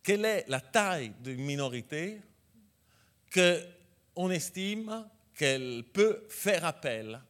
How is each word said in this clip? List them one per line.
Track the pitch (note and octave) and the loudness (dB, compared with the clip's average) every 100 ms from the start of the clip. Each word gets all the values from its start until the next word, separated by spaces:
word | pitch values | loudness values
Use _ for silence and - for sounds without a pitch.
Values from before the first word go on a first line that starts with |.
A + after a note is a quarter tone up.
quelle | - G3+ | 2 2
est | A3 G3+ - | 4 0 0
la | C3 | -4
taille | - A3+ G3+ F3 A#2 G2+ | 2 2 2 0 -4 -8
d'une | B2 B2+ | -8 -6
minorité | C#3 C#3+ C#3 B2 A2+ D3+ F3+ G#3+ - _ _ _ _ _ _ _ _ _ _ | -4 -2 -2 -4 -6 -6 -6 -8 -18 _ _ _ _ _ _ _ _ _ _
que | F#3 F3 F3 - - _ _ _ - | 6 6 4 -2 -20 _ _ _ -4
on | F#3 | -2
estime | F3+ - F#3 G3 G#3+ A3 A3 G#3+ _ _ | -2 -4 -6 -6 -6 -8 -10 -12 _ _
qu'elle | - C#3+ C3 B2+ A#2+ A#2+ | 0 0 2 -2 -6 -6
peut | G3 G#3+ - - | 4 4 4 -6
faire | - G3 F#3 | -4 0 2
appel | E3 - C#3+ A2+ A2 A2+ | 0 -2 -4 -4 -6 -12